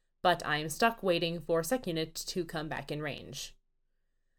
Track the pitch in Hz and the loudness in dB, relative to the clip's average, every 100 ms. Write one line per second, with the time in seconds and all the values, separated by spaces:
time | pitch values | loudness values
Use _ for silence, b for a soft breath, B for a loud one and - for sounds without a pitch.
0 | _ _ 180 170 - 151 156 - 233 233 | _ _ 4 4 2 -2 -2 2 2 4
1 | 190 170 170 170 143 165 165 254 190 160 | 2 2 2 -4 0 0 2 0 0 -2
2 | 160 - - 185 165 165 156 139 139 151 | -2 -6 -6 -4 -4 -4 -4 -6 -4 -4
3 | 151 - - 135 - - _ _ _ _ | -4 -6 -10 -10 -12 -14 _ _ _ _
4 | _ _ _ | _ _ _